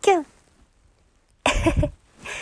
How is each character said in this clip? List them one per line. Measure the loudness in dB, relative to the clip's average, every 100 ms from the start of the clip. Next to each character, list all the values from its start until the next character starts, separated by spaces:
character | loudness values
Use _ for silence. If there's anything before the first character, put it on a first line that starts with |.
き | 2
ゅ | 2
ん。 | 0 _ _ _ _ _ _ _ _ _ _ _
<laughs> | -4 0 0 0 -2 -6 _ _ -16 -14